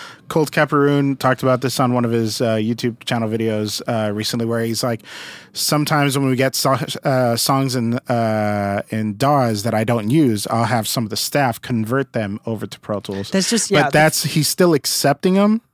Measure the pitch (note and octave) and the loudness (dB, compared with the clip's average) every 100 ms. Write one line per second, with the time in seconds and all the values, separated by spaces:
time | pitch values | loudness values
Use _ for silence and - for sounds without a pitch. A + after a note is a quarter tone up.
0 | - - - E3 D3 E3 D3 D3 C#3+ C#3+ | -18 -20 -4 0 0 0 2 4 4 4
1 | C#3 C3+ C3 B2+ C3 B2+ B2+ - B2+ B2 | 2 0 0 2 2 2 0 0 2 2
2 | A#2 A#2 A2 - A#2 A2 A2 A#2 B2 A#2 | 0 0 -2 0 0 0 -2 -2 -4 -6
3 | - A#2+ A2 A2+ A2+ G#2+ G#2+ - - A2+ | -4 -2 -2 -2 -2 -2 -4 -4 -4 -2
4 | G#2+ G#2 G#2+ A#2+ A#2 A#2 A2+ A2 B2+ A#2 | -2 -2 -4 -4 -2 -2 -2 -2 -2 -4
5 | - - - - - - - D3+ C#3+ D3+ | -8 -18 -16 -18 -14 -6 0 0 2 2
6 | C#3+ C3+ C3+ B2 C3 - C#3 C3+ - - | 2 2 0 2 0 0 0 0 -2 -4
7 | D3+ C3 B2 A#2 - C3+ C3+ B2+ A#2 A#2+ | 0 2 2 0 0 0 0 -2 -2 -2
8 | - A#2+ A2+ G#2+ G#2+ G#2 G2+ G2+ - A2 | -2 0 0 0 0 0 -2 -4 -4 -4
9 | G#2+ G2+ C#3+ D3 A#2+ G#2 A2+ A2 A2 A#2 | -4 0 2 2 2 0 0 0 0 0
10 | G#2 D#3+ C3 G#2 - A2+ A2 A#2+ G2+ C3 | 2 4 4 2 -2 -2 0 0 -2 -4
11 | G#2+ G2+ - C#3+ C3 - - A#2 G#2+ C3+ | -4 -4 -2 0 0 -2 -4 -4 0 -2
12 | C3+ A#2+ G2+ G#2+ A2+ A2 G#2+ - - G2+ | -2 -4 -4 -6 -8 -8 -8 -12 -8 -8
13 | - G2 G2+ F#3+ F#3 A3+ - F#3+ D3 D3+ | -6 -8 -2 -2 0 -2 2 2 4 4
14 | D#3 - C#3+ D#3+ C3+ - F3+ D3 - - | 4 2 -2 0 0 2 4 4 0 0
15 | C#3 C#3+ F#3 F#3+ G#3 A3 - | 0 2 2 4 4 2 -4